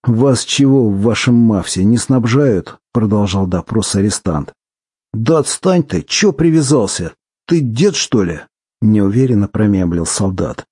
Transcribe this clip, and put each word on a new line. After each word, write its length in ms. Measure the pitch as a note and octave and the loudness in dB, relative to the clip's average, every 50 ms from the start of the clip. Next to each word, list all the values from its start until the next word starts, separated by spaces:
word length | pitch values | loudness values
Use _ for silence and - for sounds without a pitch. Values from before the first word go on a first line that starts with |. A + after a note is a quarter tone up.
| - | 0
«Вас 400 | B2 A2+ A2 C3 C#3 B2+ A2+ - | 0 0 2 2 2 2 0 -2
чего 440 | - - - C#3 C3+ C3+ C#3 A#2+ | -6 0 2 2 4 4 4 2
в 140 | G#2+ G2 G2 | 2 0 0
вашем 320 | G2+ A#2 G#2+ - - B2+ A#2+ | 0 0 0 0 0 2 2
мавсе 500 | A#2 A#2 A2+ G#2+ F#2+ F2 - - F#2 F#2+ | 4 4 4 2 0 -2 -4 -4 0 2
не 140 | G#2+ A#2+ | 2 2
снабжают?» — 800 | A2+ - - C3+ B2+ A2+ A#2 A#2 C#3 D3 C3+ G#2+ F2+ - - - _ _ _ _ | 0 0 0 0 0 0 0 0 2 2 2 0 0 -4 -8 -18 _ _ _ _
продолжал 540 | A#2+ A2 G#2 G#2 G#2 G2+ F#2+ F2+ G2 F#2+ | -2 0 0 0 0 0 0 -2 -2 -2
допрос 480 | F2+ F2+ F2+ - - - A2 G2+ - - | -2 -2 -4 -4 -2 -4 -4 -2 -2 -2
арестант. 580 | G2+ G2 G#2+ G2 - _ G2 D#2+ D2+ C#2 - _ _ _ _ _ _ _ _ _ _ _ _ | 0 0 0 -2 -2 _ -4 -4 -4 -6 -8 _ _ _ _ _ _ _ _ _ _ _ _
«Да 280 | - A2 A2+ C3 E3 D#3 | -8 -4 0 2 2 2
отстань 440 | C3+ - - - - F#3+ F#3 F3 - | 0 -2 -6 -4 -2 0 0 0 0
ты, 200 | - - - - | 0 -4 -6 -4
чё 300 | - - - G#3+ G3+ E3 | -4 -2 0 0 0 2
привязался? 800 | - D#3+ E3 D#3+ D#3+ D3 B2 D3+ C3+ G#2 F#2 - - F2+ E2 - _ _ _ _ _ _ | 2 0 2 2 2 2 2 2 2 2 0 -4 -8 -8 -10 -12 _ _ _ _ _ _
Ты 140 | - E3+ E3 | -2 0 0
дед, 340 | C#3 A#2+ A2 A#2+ F3+ G#3 D3+ | 0 -2 0 0 0 0 0
что 280 | - - - - A2+ F#2+ | -2 -4 -2 0 0 0
ли?» — 180 | E2+ D#2+ D2 - _ _ _ _ _ _ _ | 0 -4 -8 -12 _ _ _ _ _ _ _
неуверенно 680 | - G#2+ G#2+ G#2+ G2+ G2 G2+ B2 C3+ B2+ B2 G#2 G2+ | 0 2 2 4 2 2 2 2 2 2 2 0 0
промямлил 580 | F#2 - G#2 G#2+ G#2 G2+ F#2+ F#2 E2+ F2 E2+ E2 | -2 0 0 0 2 2 0 0 0 -2 -2 -4
солдат. 600 | - - - G2 F#2+ F#2+ F2+ E2+ - - - - _ | -4 -4 -2 -2 -2 -2 -4 -6 -6 -6 -12 -16 _